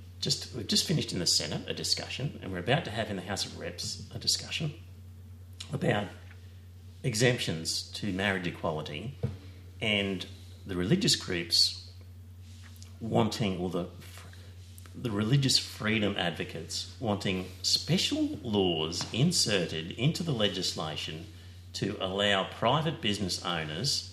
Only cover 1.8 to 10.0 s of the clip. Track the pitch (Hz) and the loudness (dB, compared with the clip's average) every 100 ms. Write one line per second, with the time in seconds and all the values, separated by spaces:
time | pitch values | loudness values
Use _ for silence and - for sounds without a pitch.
1.8 | 80 - - - 147 - 101 92 87 131 | 0 0 -2 -4 -4 -4 -6 -4 2 2
2.8 | - 107 107 98 90 98 - 85 82 87 | 2 -2 -2 -2 -2 -2 -4 -6 -8 -6
3.8 | - - - - - - - - 160 - | -6 -8 -10 -4 0 0 0 -4 -4 -4
4.8 | - - - - - - - - - 139 | -14 -16 -16 -16 -16 -16 -16 -14 -6 -2
5.8 | 127 104 95 - - - - - - - | 2 2 0 -6 -16 -16 -18 -18 -18 -18
6.8 | - - 139 110 123 123 - 82 82 - | -18 -6 -2 4 6 4 2 -2 -2 -4
7.8 | - - 107 92 101 95 87 - 87 78 | -4 -6 -2 2 2 2 0 -2 -2 -2
8.8 | 76 76 113 - - - - - - - | -4 -6 -8 -4 -4 -6 -12 -16 -16 -4
9.8 | 110 104 | 2 2